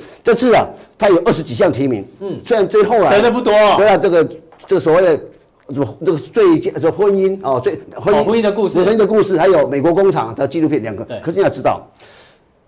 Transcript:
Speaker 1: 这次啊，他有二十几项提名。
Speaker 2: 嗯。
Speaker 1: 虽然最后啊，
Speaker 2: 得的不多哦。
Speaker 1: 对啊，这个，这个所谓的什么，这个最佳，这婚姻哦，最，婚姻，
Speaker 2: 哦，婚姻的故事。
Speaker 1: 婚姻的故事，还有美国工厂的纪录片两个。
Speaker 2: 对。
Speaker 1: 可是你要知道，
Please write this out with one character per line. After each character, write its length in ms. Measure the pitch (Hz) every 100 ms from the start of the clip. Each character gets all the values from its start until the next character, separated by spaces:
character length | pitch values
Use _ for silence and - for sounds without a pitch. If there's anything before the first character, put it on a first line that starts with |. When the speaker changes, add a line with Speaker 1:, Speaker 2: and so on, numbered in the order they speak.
| - -
Speaker 1:
这 140 | 226 233
次 180 | 254
啊， 140 | 175 143 - - -
他 100 | 208
有 100 | 170 226
二 60 |
十 100 | 139
几 140 | - 117
项 160 | 160
提 160 | 120 135
名。 180 | 107 95 -
Speaker 2:
嗯。 180 | 196 139
Speaker 1:
虽 120 | - 226
然 120 | -
最 160 | 214
后 180 | 208 233
啊， 80 | 156
Speaker 2:
得 100 | 127
的 100 | 233
不 80 | 240
多 140 | 226
哦。 220 | 208 208 175
Speaker 1:
对 100 | 208
啊， 100 | 180
这 120 | 196
个， 200 | 170 131 - - - -
这 80 | 180
个 60 |
所 120 | 160
谓 80 | 170
的 200 | 185 147 - - _ _ -
什 60 | 135
么， 180 | 127 -
这 80 | 165
个 60 | 156
最 420 | - 233 190 160
佳， 120 | 190 151
这 120 | 160
婚 220 | - 208
姻 240 | 196 190 190
哦， 160 | 139 127
最， 180 | 160 156 - -
婚 180 | 185 -
姻， 40 |
Speaker 2:
哦， 40 |
婚 160 | 196 226
姻 20 |
的 100 | 208
故 160 | 190 185
事。 160 | 147
Speaker 1:
婚 100 | 185
姻 40 | 220
的 80 | 196
故 160 | 214
事， 160 | 185 185
还 100 | 185
有 200 | 165 127
美 120 | 139
国 140 | 156
工 180 | 170 196
厂 220 | 165 113
的 140 | 113 139
纪 140 | 160
录 60 | 156
片 120 | 143
两 140 | 113 98
个。 80 | 117
Speaker 2:
对。 140 | 110
Speaker 1:
可 120 | 156
是 60 | 180
你 60 |
要 60 | 156
知 120 | 127
道， 240 | 123 87 - _ - - _ _ _ _